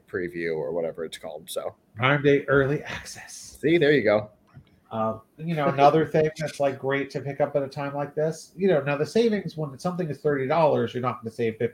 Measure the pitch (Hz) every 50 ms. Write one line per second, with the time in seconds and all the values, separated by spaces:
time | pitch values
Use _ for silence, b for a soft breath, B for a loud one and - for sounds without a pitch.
0 | _ - - 98 90 87 87 87 85 82 80 78 71 69 85 87 82 80 - 85
1 | 82 78 - - - 82 76 78 87 - - 98 - 92 - _ _ _ - 104
2 | 123 131 143 143 139 143 143 139 139 - 135 143 135 131 147 147 - - - -
3 | - - - - - - - - - - - - - 147 165 170 147 147 151 135
4 | 101 104 104 107 107 - _ _ _ _ - - - _ _ _ _ - 113 113
5 | 110 110 110 110 - _ _ - 156 165 165 151 143 - 131 139 139 143 147 160
6 | 156 - - 160 156 156 - - 156 143 - - 139 139 127 123 131 135 139 139
7 | 135 139 - 143 123 143 135 - 147 135 - 147 139 131 - 147 139 139 143 143
8 | 147 143 - 151 151 160 160 - - - - 170 190 190 175 143 131 143 143 139
9 | 151 147 - 226 240 226 208 196 - 170 - 156 156 143 131 123 - 180 180 175
10 | 175 151 143 - - 151 147 135 131 127 156 170 160 143 131 120 120 110 - 123
11 | 120 123 113 - 113 113 - - 113 113 110 - 120 117